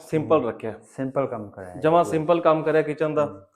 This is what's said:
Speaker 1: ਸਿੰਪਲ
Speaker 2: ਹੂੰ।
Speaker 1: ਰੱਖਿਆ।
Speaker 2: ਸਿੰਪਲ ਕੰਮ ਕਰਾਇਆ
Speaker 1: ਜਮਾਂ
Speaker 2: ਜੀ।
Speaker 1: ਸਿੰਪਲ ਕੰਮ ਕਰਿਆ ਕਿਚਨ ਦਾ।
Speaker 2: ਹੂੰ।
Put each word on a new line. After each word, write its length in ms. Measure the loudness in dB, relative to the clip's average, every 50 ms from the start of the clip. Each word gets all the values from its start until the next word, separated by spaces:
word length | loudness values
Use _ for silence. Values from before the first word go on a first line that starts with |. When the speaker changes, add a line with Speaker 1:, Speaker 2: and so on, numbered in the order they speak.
Speaker 1:
ਸਿੰਪਲ 380 | -10 -4 -4 -2 0 2 2 2
Speaker 2:
ਹੂੰ। 100 | 2 0
Speaker 1:
ਰੱਖਿਆ। 260 | -6 -6 -8 -10 -10 -10 -16 _ -10
Speaker 2:
ਸਿੰਪਲ 300 | -8 -6 -4 -2 -2 -4
ਕੰਮ 240 | -4 -4 -8 -10 -12
ਕਰਾਇਆ 240 | -14 -14 -16 -14 -8
Speaker 1:
ਜਮਾਂ 300 | -2 0 4 4 4 4
Speaker 2:
ਜੀ। 60 | 2
Speaker 1:
ਸਿੰਪਲ 300 | 0 0 2 2 2 4
ਕੰਮ 220 | 4 4 4 2 2
ਕਰਿਆ 200 | 2 2 2 2
ਕਿਚਨ 320 | 0 -2 -4 -2 -2 0
ਦਾ। 120 | 0 -2
Speaker 2:
ਹੂੰ। 140 | -2 -4 -10 -20 _ _